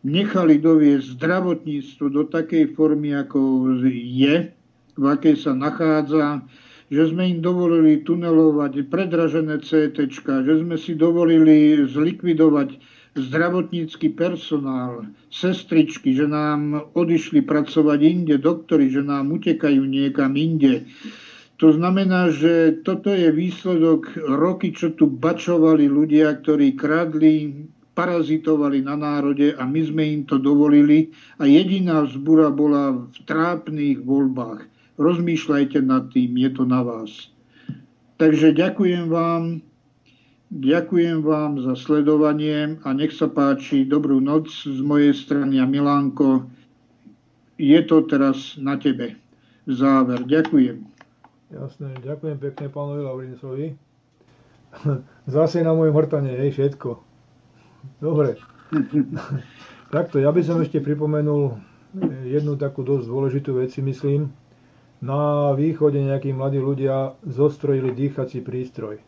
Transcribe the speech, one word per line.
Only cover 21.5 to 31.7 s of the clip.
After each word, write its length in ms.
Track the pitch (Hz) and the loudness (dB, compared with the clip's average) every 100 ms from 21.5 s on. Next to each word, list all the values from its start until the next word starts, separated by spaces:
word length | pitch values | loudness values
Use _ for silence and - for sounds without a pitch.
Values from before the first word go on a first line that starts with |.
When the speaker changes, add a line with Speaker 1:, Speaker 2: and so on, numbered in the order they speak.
| _ | _
Speaker 1:
To 160 | 160 156 | 6 6
znamená, 560 | 175 185 196 180 175 | 4 2 2 2 2
že 480 | 147 160 170 160 160 - | 2 2 4 4 2 -4
toto 240 | 185 208 | -4 -2
je 240 | 196 165 156 | 2 2 2
výsledok 800 | 180 180 185 175 165 156 - - | -2 -4 -2 2 4 2 0 -10
roky, 560 | 143 139 170 185 180 | -4 0 0 0 -4
čo 240 | - 165 160 | -4 -6 0
tu 160 | 147 | 0
bačovali 800 | 131 160 170 - 170 160 156 143 | 2 -2 -2 0 2 4 4 4
ľudia, 400 | 139 156 151 156 139 | 2 2 4 2 0
ktorí 400 | - 151 139 135 | 0 2 2 2
kradli, 880 | 147 156 170 156 156 156 151 143 156 _ _ | -2 0 -2 2 4 4 -2 -10 -16 _ _
parazitovali 880 | - 175 175 143 156 160 156 143 139 | -4 -2 -2 -2 -2 0 0 0 -2
na 160 | 135 147 | -4 -6
národe 560 | 147 147 139 139 143 147 | -4 -4 -2 0 0 0
a 80 | 127 | -4
my 140 | 151 | -4
sme 240 | 156 151 151 | -2 -2 -2
im 160 | 151 | -4
to 160 | 135 139 | -2 -2
dovolili. 720 | 135 143 147 147 147 151 160 - - _ | 2 2 6 6 6 4 2 -6 -20 _
A 80 | 143 | 4
jediná 560 | 147 185 | 4 4